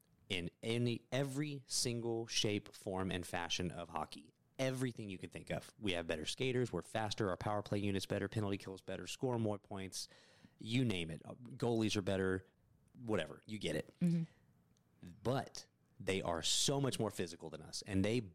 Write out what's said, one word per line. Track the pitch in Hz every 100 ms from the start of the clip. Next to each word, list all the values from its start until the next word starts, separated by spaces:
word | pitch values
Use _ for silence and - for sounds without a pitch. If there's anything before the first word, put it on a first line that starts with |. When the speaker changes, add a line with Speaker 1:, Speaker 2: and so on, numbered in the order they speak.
| _ _ -
Speaker 1:
in | 92 85 -
any, | 113 120 120 117 -
every | 127 139 135 151 143 -
single | - 127 117 117 113 117
shape, | - 110 104 -
form, | - 107 92 95
and | 90 85
fashion | 90 85 - 90
of | 85 85
hockey. | 80 76 - - _ _ -
Everything | 131 131 127 113 104
you | 92
can | 87
think | 85 -
of. | 80 - -
We | 104
have | 85 82
better | 80 78
skaters. | - 131 123 120
We're | 87
faster. | - 113 107 - 104
Our | 87
power | 110 104
play | - 104
unit's | 101 98 -
better. | 101 98
Penalty | 110 101 98
kill's | - 95
better. | - 92 90
Score | - 131 120
more | 107 101
points. | - 98 95 - - - - - - _
You | 110 123 123
name | 90 82
it. | 80 -
Uh, | - 123 131
goalies | 120 113 107 107
are |
better. | 98 95 95 92 - _ _ _ _ - 120
Whatever. | 104 78 - -
You | 107
get | 90 78
it. | - -
Speaker 2:
Mm-hmm. | 175 170 160 - _ _ _ _ _ _ 90 85
Speaker 1:
But | 113 135 - - - _ _ _
they | 95 95
are | - 85
so | - - - 143
much | 135 -
more | 107
physical | - 87 85 80
than | 76
us, | 82 - -
and | 95
they | 98 123 98